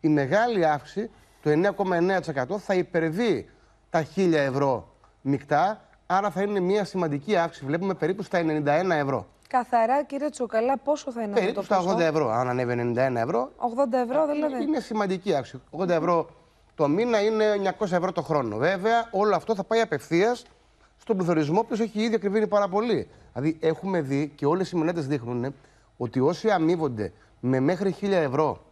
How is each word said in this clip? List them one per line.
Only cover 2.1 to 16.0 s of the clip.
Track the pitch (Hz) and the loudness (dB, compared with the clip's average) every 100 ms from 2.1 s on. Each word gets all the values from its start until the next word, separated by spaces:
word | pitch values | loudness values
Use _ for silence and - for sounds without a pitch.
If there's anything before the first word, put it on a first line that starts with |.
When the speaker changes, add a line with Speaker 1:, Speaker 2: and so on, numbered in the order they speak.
| 190 | 0
Speaker 1:
τοις | 165 | -2
εκατό, | 139 127 202 | -4 -4 -6
θα | - | -2
υπερβεί | 185 175 170 156 160 233 143 - - _ _ _ | -2 0 0 0 0 0 0 -4 -18 _ _ _
τα | 165 | -2
χίλια | 156 - 185 160 | -2 0 2 4
ευρώ | 139 131 139 120 - _ _ _ | 2 2 0 0 -4 _ _ _
μεικτά, | 131 139 - 147 180 214 - _ _ | -2 -2 0 2 2 -2 -10 _ _
άρα | 180 202 | 0 0
θα | 175 | -2
είναι | 202 208 | -2 0
μια | 180 208 | 2 0
σημαντική | 190 190 170 143 - 185 | 0 -2 -2 -4 0 0
αύξηση, | 165 - 135 | 0 -4 -4
βλέπουμε | 165 196 | -2 -2
περίπου | 185 156 196 | -2 -2 -2
στα | 190 180 | -2 -2
ενενήντα | 165 151 143 | 0 0 2
ένα | 151 185 | 2 2
ευρώ. | 160 139 131 - _ _ | 0 0 -2 -4 _ _
Speaker 2:
Καθαρά, | 254 240 240 226 269 | -2 0 0 2 0
κύριε | 285 277 294 | -2 -4 -6
Τσούκαλα, | - 240 220 240 269 | -4 -2 0 0 -2
πόσο | - 294 - | 0 -2 -4
θα | 233 | -8
είναι | 214 | -2
Speaker 1:
Περίπου | 208 190 208 | 0 0 -2
Speaker 2:
αυτό | |
το | 190 | 0
Speaker 1:
στα | 202 | 0
Speaker 2:
ποσό; | 175 | 2
Speaker 1:
ογδόντα | 185 165 | 2 2
ευρώ, | 156 135 | 2 2
αν | 113 127 | 0 0
ανέβει | 123 123 | 0 0
ενενήντα | 120 120 117 | 0 -2 0
ένα | 135 123 | 0 0
ευρώ. | 113 202 262 - | 0 -2 -4 -4
Speaker 2:
Ογδόντα | 247 226 277 254 | -6 -2 0 0
ευρώ, | 240 269 311 | 0 0 0
δηλαδή. | 294 302 262 | 0 -2 -2
Speaker 1:
Είναι | 277 302 | -2 -2
σημαντική | - 220 202 185 202 | -2 -4 -2 -2 -2
αύξηση. | 151 127 127 - | -2 -2 -14 -16
Ογδόντα | 143 185 | -6 0
ευρώ | 170 | 0